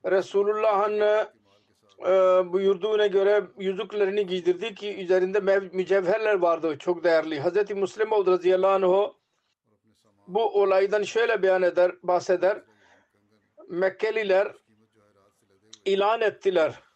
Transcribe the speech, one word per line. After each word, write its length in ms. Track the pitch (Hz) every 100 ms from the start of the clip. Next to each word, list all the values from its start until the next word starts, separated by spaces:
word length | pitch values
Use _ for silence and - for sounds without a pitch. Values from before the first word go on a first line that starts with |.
| 185
Resulullah'ın, 920 | 190 180 196 202 214 220 196 208 214
e, 1500 | 208 214 214 _ _ _ _ _ _ _ 175 190 185 185 180
buyurduğuna 540 | 185 196 190 214 214 208
göre 360 | 190 196 208 180 -
yüzüklerini 680 | 190 190 220 208 196 208 190
giydirdi 480 | 185 175 175 226
ki 220 | 196 208 196
üzerinde 420 | 180 185 185 202
mev-, 360 | 190 196 190
mücevherler 600 | 185 180 196 180 220 214
vardı 420 | 202 175 165 160 143
çok 260 | - 170
değerli. 360 | 170 160 156 151
Hazreti 340 | 160 185 202
Müslim 340 | 202 190 208 214
Maud 180 | 214 190
radıyallahu 760 | 185 175 185 190 196 185 190
anh 80 | 208 - _ _ _ _ _ _ 110 _ _ _ -
bu 340 | 190 220 202
olaydan 420 | 202 190 196 214
şöyle 400 | 196 220 233 214
beyan 200 | 190 185
eder, 300 | 180 175 180 -
bahseder. 600 | 175 180 170 180 180 214 _ _ _ _ _ _ _ _ _ _ -
Mekkeliler 800 | 175 185 185 220 220 202 190 208 - _ 107 110 110 104 _ _ _ _ _ _ -
ilan 360 | 190 196 202 226
ettiler. 540 | 214 - 196 180 151 113 _